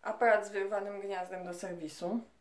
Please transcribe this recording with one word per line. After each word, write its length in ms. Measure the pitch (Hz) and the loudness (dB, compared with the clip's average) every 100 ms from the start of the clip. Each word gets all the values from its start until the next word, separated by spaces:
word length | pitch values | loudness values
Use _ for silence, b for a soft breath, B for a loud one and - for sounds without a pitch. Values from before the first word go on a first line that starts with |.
aparat 460 | - 214 240 214 208 | -4 4 6 6 4
z 40 | |
wyrwanym 500 | 208 196 208 202 202 | -2 -2 -2 -4 -6
gniazdem 420 | 196 190 180 185 | -6 -6 -6 -6
do 100 | 180 | -8
serwisu. 680 | 175 190 175 156 - 175 233 226 _ | -8 -6 -6 -6 -4 0 0 -2 _